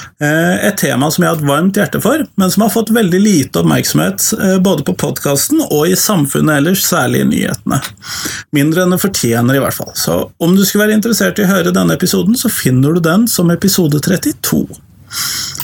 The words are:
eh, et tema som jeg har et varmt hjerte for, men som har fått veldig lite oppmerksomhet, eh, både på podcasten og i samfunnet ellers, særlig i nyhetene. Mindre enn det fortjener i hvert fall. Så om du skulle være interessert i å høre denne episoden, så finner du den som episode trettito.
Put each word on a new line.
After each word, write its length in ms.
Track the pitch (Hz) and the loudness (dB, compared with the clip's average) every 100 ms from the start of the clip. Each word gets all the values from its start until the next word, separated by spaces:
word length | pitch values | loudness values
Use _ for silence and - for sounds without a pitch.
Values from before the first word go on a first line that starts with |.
| - _ | -14 _
eh, 460 | 147 156 170 190 208 | 0 2 2 0 -2
et 100 | 202 | -2
tema 300 | 151 123 147 | -2 0 0
som 160 | 170 170 | 0 0
jeg 60 | |
har 80 | 165 | 0
et 100 | 143 | 0
varmt 300 | 143 185 202 | 0 0 0
hjerte 180 | 196 - | -2 -2
for, 180 | 202 311 240 - | 0 -2 -2 0
men 160 | 185 | 0
som 80 | 196 | 2
har 80 | 220 | 0
fått 240 | 233 220 | 0 0
veldig 260 | 226 190 180 | 0 2 2
lite 340 | 214 175 123 - | 2 2 0 0
oppmerksomhet, 720 | 165 135 127 147 160 196 - 220 | 0 0 0 0 -2 -2 -4 0
eh, 160 | 190 190 | 0 2
både 240 | 190 160 147 | 2 0 -2
på 80 | 180 | -4
podcasten 640 | - 135 147 139 - 320 277 | -4 -4 -2 -2 0 0 0
og 160 | 151 165 | 0 2
i 80 | 185 | 0
samfunnet 640 | - 190 139 147 147 147 | 0 0 0 0 0 2
ellers, 240 | 156 185 - | 0 0 0
særlig 380 | 170 123 123 | 0 0 0
i 60 | 67 | 0
nyhetene. 480 | - - - - - - - - - - - - | 0 -2 -4 -4 -4 -4 -14 -14 -10 -8 -10 -4
Mindre 320 | 147 147 165 180 | 0 2 2 2
enn 80 | |
det 80 | 180 | 0
fortjener 560 | 196 - 117 117 120 135 | 0 -2 0 2 2 2
i 60 | 110 | 0
hvert 140 | - | -4
fall. 100 | - - | -8 -6
Så 320 | - 87 - - | -2 -2 -4 -2
om 160 | 170 | 2
du 80 | 190 | 2
skulle 240 | 196 208 214 | 2 2 2
være 140 | 214 | 2
interessert 420 | 226 214 190 180 | 0 0 0 0
i 0 | |
å 80 | 190 196 | 0 2
høre 180 | 170 | 2
denne 240 | 185 185 80 | 0 0 0
episoden, 400 | 175 196 180 240 | 0 0 0 0
så 80 | - | -2
finner 480 | - 131 127 139 | -2 0 2 2
du 80 | 175 | 2
den 240 | 160 185 233 | 2 2 2
som 240 | - 170 | 2 0
episode 480 | 170 190 - 160 147 | 2 2 2 2 0
trettito. 640 | 156 175 294 - - - - - - - - - - - - - | 0 -2 -2 -4 -2 -2 -2 -10 -20 -20 -14 -8 -8 -6 -10 -10